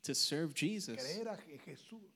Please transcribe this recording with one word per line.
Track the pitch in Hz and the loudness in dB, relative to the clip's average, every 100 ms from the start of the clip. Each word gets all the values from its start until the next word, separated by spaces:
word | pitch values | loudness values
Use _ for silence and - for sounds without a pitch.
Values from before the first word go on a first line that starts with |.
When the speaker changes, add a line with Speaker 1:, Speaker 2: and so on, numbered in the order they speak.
Speaker 1:
to | - | 2
serve | 135 - 147 165 | 4 4 4 2
Jesus, | 135 156 214 175 117 | 4 2 2 -2 -4
Speaker 2:
creer | 131 190 226 | -2 -2 -2
a | 196 | -6
Je-, | 160 139 | -8 -14
Jesús, | - 135 - 220 196 | -12 -14 -14 -16 -16